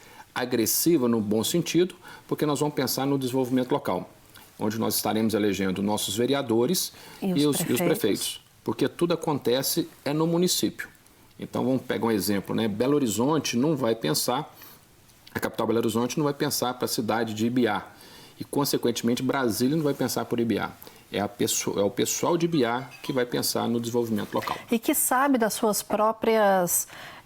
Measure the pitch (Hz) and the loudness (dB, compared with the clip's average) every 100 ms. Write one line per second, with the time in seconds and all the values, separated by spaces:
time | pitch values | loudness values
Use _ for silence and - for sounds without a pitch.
0 | - - - - 123 123 107 - 165 165 | -16 -20 -12 -8 -2 0 0 2 4 4
1 | 123 117 104 110 104 175 - 165 185 - | 4 2 2 0 2 0 2 2 2 -2
2 | - - - 147 151 135 147 147 123 - | -20 -14 -8 -2 0 0 0 0 -2 0
3 | 135 139 127 131 123 131 127 147 - 90 | 0 0 0 0 0 0 0 0 0 -4
4 | - - - - - - 107 113 107 - | -4 -14 -20 -20 -20 -6 -4 -2 -2 0
5 | 107 107 113 104 104 92 95 92 101 107 | 0 0 2 2 2 2 0 0 0 0
6 | - 98 123 139 127 113 127 185 - - | -2 -2 0 0 2 2 2 0 -4 -8
7 | - - 196 165 147 135 - 123 175 - | -20 -6 -2 2 2 0 0 0 0 2
8 | 104 92 - - - _ - 107 135 - | 2 0 -2 -8 -16 _ -6 -2 -2 0
9 | 170 165 - 139 - 131 131 175 - - | 0 0 -2 -2 0 0 0 -2 -4 -6
10 | 131 151 165 170 180 - 104 - - - | -4 0 2 2 2 2 -2 -4 -14 -16
11 | - - - - - 117 120 127 - 110 | -20 -20 -20 -16 -8 -2 0 0 -2 -2
12 | 113 107 92 101 - 107 113 101 127 147 | 2 2 0 -2 -2 -2 0 0 2 2
13 | 127 101 131 156 - 120 143 147 120 113 | 2 0 2 2 0 0 0 2 0 0
14 | - 147 - 123 156 - - - - - | 0 -2 0 -2 -4 -12 -20 -20 -20 -20
15 | - - - - 110 - 110 113 117 110 | -20 -20 -12 -6 -4 -2 0 2 2 0
16 | 123 160 143 143 151 - 123 127 117 - | 0 0 -2 0 -2 -2 -2 -2 -4 -2
17 | 110 110 113 107 117 123 113 98 - - | 0 0 0 -2 0 2 2 0 -4 -18
18 | - - - - - 139 143 151 123 113 | -20 -20 -20 -16 -6 -2 0 0 0 0
19 | 117 123 127 135 123 98 127 160 147 135 | 0 0 0 0 0 2 0 2 0 0
20 | 127 - 117 117 117 98 85 - - - | -2 -2 -2 0 2 0 -2 -8 -20 -20
21 | - 98 104 - 113 - - 90 101 - | -8 -4 -2 -2 -2 -2 -2 0 0 0
22 | 113 - 135 170 170 165 113 123 131 - | -2 0 0 0 2 2 2 0 -6 -12
23 | - 135 123 143 131 113 110 117 117 120 | -4 -2 0 -2 -2 -2 0 -2 0 -2
24 | 117 104 - - - - - 233 - 294 | 0 -2 -2 -4 -4 -6 -2 -2 0 0
25 | - 254 285 254 220 - 220 202 - 208 | 2 2 4 2 2 0 0 0 -2 2
26 | 214 220 226 220 202 190 175 - - - | 2 2 2 4 6 4 2 0 -4 -10
27 | - - | -18 -16